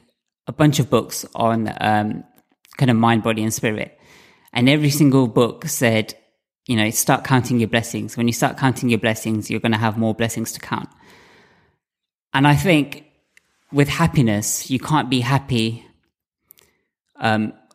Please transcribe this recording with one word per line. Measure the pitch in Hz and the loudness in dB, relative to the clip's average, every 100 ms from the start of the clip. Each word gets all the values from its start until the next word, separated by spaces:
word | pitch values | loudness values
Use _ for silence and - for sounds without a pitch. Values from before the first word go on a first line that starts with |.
| _ _ _ _ - | _ _ _ _ -8
a | |
bunch | - 151 143 | 2 4 4
of | 123 | 2
books | 117 - - - | 0 0 -8 -10
on, | - 113 113 107 - | -4 -2 0 -4 -4
um, | 107 107 107 - - _ _ _ _ - | 0 0 -2 -6 -12 _ _ _ _ 0
kind | 127 | 2
of | 113 | 4
mind, | 113 113 | 4 2
body, | 110 110 | 0 -2
and | 107 | -2
spirit. | 110 123 107 - _ _ - _ _ _ | -2 -4 -4 -8 _ _ -20 _ _ _
And | 120 127 | 0 2
every | 151 147 | 4 2
single | 147 143 135 123 | 4 4 4 4
book | 127 117 - 156 | 2 0 -2 -8
said, | - 120 110 107 - _ _ _ _ - | -2 0 0 -2 -10 _ _ _ _ -4
you | 113 | 0
know, | 107 | 0
"Start | 110 - 135 | 0 0 0
counting | - 131 120 123 | 2 0 2 0
your | 110 | 0
blessings. | 117 113 110 107 - | -2 -2 -6 -8 -4
When | 120 | -4
you | |
start | 117 139 - | -2 -4 0
counting | 135 117 123 | -2 0 0
your | 110 | 0
blessings, | 117 110 110 110 104 | 0 -2 -4 -4 -4
you're | 110 | -4
gonna | 113 110 | -2 0
have | 113 104 | 0 0
more | 110 | -2
blessings | 110 113 - 113 | -2 -4 -4 -8
to | - | -10
count." | - 113 - _ _ - _ _ _ _ _ _ _ _ _ _ _ | -8 -8 -8 _ _ -20 _ _ _ _ _ _ _ _ _ _ _
And | 135 143 | 2 4
I | 143 | 4
think | 185 156 139 - - _ _ _ _ _ _ | 4 2 0 -8 -20 _ _ _ _ _ _
with | 139 143 | 0 0
happiness, | - 165 - 113 104 107 - - | 2 0 2 2 0 -4 -6 -4
you | 131 | -6
can't | - 156 127 | -2 -2 0
be | 131 | -2
happy, | 120 135 - 120 113 117 - _ _ _ _ _ _ _ _ _ _ _ _ - | 0 -2 0 -2 -2 -4 -14 _ _ _ _ _ _ _ _ _ _ _ _ -4
um, | 113 107 110 - _ | 0 0 -2 -8 _